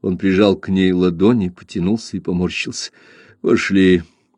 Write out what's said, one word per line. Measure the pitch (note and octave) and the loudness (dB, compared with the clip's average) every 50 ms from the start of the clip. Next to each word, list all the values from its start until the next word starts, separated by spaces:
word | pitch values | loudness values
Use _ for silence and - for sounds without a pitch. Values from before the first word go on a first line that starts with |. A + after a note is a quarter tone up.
Он | - G2 F#2 | -2 -4 -4
прижал | F2 - G2 F#2+ F#2 G#2+ G2+ F#2+ | -2 0 0 2 4 4 2 2
к | - - - | 0 -4 -4
ней | F#2+ F#2+ F#2+ F#2 F2+ | 0 2 2 2 2
ладони, | F2+ F2+ F#2 F2 E2 F#2 G#2+ B2 A#2 F#2+ F2+ | 2 2 0 0 2 2 2 2 2 -2 -4
потянулся | F2 - - _ - G#2 E2+ F#2 A2 A2 - - - | -6 -12 -20 _ -8 -4 -2 -2 -2 -4 -6 -10 -10
и | F#2+ | -10
поморщился. | - - F#2 F2+ F2+ F2 E2+ - - - - - - - _ _ _ _ - - - _ _ _ | -6 -6 -4 -2 -4 -4 -4 -6 -8 -8 -10 -12 -12 -14 _ _ _ _ -20 -20 -20 _ _ _
"Пошли", — | - - - - - - G2 G2 F#2+ F#2 F2+ F2 E2+ - _ _ _ _ _ | -2 0 0 0 0 0 2 4 4 4 4 2 0 -6 _ _ _ _ _